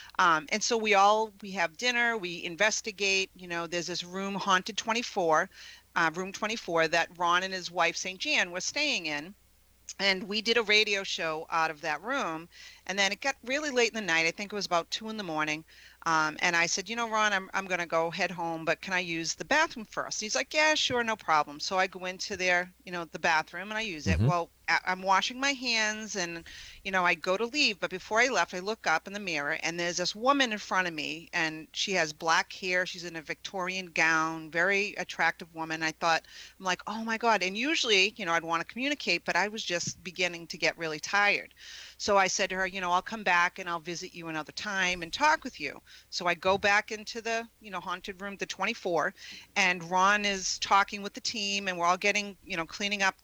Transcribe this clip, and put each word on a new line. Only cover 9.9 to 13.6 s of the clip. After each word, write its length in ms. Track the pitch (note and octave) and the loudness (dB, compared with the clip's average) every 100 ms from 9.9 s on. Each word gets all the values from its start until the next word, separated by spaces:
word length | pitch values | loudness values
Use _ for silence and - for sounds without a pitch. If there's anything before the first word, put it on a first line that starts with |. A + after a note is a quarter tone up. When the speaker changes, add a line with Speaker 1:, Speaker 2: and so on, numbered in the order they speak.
| - | -2
Speaker 1:
And 240 | G3 F#3 | 0 0
we 180 | F#3 G#3+ | -2 -2
did 160 | G#3+ A#3 | 2 2
a 60 | |
radio 400 | G3+ G#3 G#3+ G3+ | 4 4 4 0
show 440 | F#3+ - E3 D#3 D#3+ | -2 -4 -2 -4 -2
out 220 | E3+ D#3+ | 0 0
of 80 | D3+ | -2
that 200 | D#3+ D3+ | -4 -4
room. 480 | G3+ C#4 F#3+ D#3+ E3+ - - - - | -2 -2 -2 -4 -10 -18 -20 -14 -4
And 120 | G3 | 0
then 120 | G3 | 0
it 100 | G3+ | 0
got 140 | C#4 C4+ A3+ | -4 -4 -4
really 240 | C#4 | -4